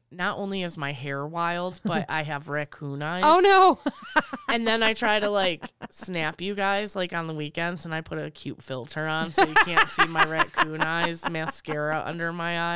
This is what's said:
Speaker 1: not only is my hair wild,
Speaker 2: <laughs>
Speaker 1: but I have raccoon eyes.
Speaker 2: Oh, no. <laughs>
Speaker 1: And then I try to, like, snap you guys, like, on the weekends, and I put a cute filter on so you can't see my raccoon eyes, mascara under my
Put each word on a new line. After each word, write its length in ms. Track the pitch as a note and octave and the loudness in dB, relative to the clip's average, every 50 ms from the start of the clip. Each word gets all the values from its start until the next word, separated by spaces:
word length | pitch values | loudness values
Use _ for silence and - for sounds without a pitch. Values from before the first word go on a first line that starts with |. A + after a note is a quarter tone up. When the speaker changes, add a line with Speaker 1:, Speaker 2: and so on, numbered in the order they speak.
| _ _ | _ _
Speaker 1:
not 280 | - F3+ F3 G3+ E3+ - | -8 -4 -4 -4 -2 -4
only 240 | G3+ G3 G3 F#3+ F3+ | -4 -4 -4 -4 -4
is 140 | E3+ - E3 | -4 -6 -6
my 160 | D3 C#3 C#3+ | -6 -6 -6
hair 340 | B2 C#3 C#3+ C#3 C#3 C#3+ D3+ | -6 -6 -6 -6 -6 -6 -6
wild, 540 | E3 E3+ E3+ E3+ E3+ F3 F3+ F#3 F3+ - | -4 -2 -2 0 -2 -2 -4 -6 -6 -6
Speaker 2:
<laughs> 40 | - | -4
Speaker 1:
but 200 | G#3 E3+ D#3 C#3+ - | -2 -2 -2 -2 -2
I 140 | D3+ D#3+ D3+ | -4 -4 -4
have 240 | D3+ D3+ C#3+ D3+ E3 | -4 -6 -8 -6 -4
raccoon 560 | C#3+ D3+ D3 - - - D3 C#3 C#3 C#3+ D3 | -4 -4 -4 -6 -8 -10 -10 -8 -6 -6 -6
eyes. 200 | D#3 F3 F3+ B3 | -4 -2 2 6
Speaker 2:
Oh, 140 | D4+ E4 F#4 | 6 6 8
no. 500 | F#4 G4 G4 F#4+ F#4+ F#4 D#4 - - C4+ - - - - - D4+ | 8 8 8 10 8 8 6 4 0 -4 -6 -6 -10 -2 -2 -2
<laughs> 0 | - - - - - - | -2 -2 -6 -8 -4 -2
Speaker 1:
And 160 | B3 A#3 A3+ A3 | -2 0 2 2
then 160 | A3 A3+ A3+ | 2 4 4
I 100 | A3 A3 | 2 2
try 260 | - A#3+ A3 G#3 G#3+ | 2 2 2 2 2
to, 100 | G#3 G#3 | 2 2
like, 340 | G#3 G3+ F#3+ F#3 E3 - - - - _ - - | 2 2 2 2 0 -2 -6 -12 -14 _ -18 -14
snap 500 | - - - G3 F3+ E3+ D#3 D3+ E3+ - | -10 -10 -8 -4 -4 -2 -2 -2 -4 -4
you 140 | F3 G3 G3+ | -6 -4 -2
guys, 400 | G3 G3 G3 G3 G3+ G#3+ G3+ - | 0 0 2 2 0 0 -2 -4
like, 160 | G3 F3+ F3 | -4 -4 -4
on 160 | F3+ E3+ E3 D#3+ | -4 -4 -4 -4
the 60 | D#3+ | -4
weekends, 520 | D3+ D3+ D3 - E3+ E3 F3 F3+ D#3 D3 | -6 -6 -6 -4 -4 -2 -2 -4 -6 -6
and 80 | E3 D#3+ | -6 -6
I 80 | D#3+ | -6
put 180 | D#3+ - D#3+ D#3 | -6 -6 -8 -8
a 100 | D3+ D3+ | -8 -8
cute 320 | D3+ - - D3 - - - | -10 -10 -10 -10 -10 -10 -10
filter 420 | - C3+ C3 A#2 - - D#3 D#3 D#3 | -8 -8 -8 -8 -8 -6 -6 -4 -2
on 240 | D#3 D#3+ D#3+ F3 D#3 | -2 -2 -2 0 2
so 100 | F#4 F#4+ | 2 2
you 80 | D#4 D#4 | 4 4
can't 340 | - - - E4 G4+ G#4+ - | 4 2 4 4 4 4 4
see 160 | - - G4 | 4 2 2
my 180 | D#4+ E4 D#4+ - | 2 2 2 2
raccoon 560 | D#4 D#4+ - - - - - - D#3 D#3 D#3 | 2 2 0 -2 0 0 0 -2 0 0 -2
eyes, 460 | D#3+ D#3 E3 E3+ E3+ E3+ E3 E3 - F#3 | 0 0 0 0 0 -2 -2 -4 -6 -4
mascara 720 | E3+ D#3+ D#3 - - - - - D3+ D3+ D3+ D3+ D#3 D#3 - | -4 -4 -4 -4 -6 -6 -6 -6 -4 -2 -2 -2 -2 -2 -4
under 260 | - D#3+ E3+ E3+ E3+ | -4 -6 -4 -4 -4
my 280 | E3+ F3 E3+ E3+ E3+ E3+ E3+ E3+ E3+ | -4 -4 -4 -2 -2 -2 -2 -2 -2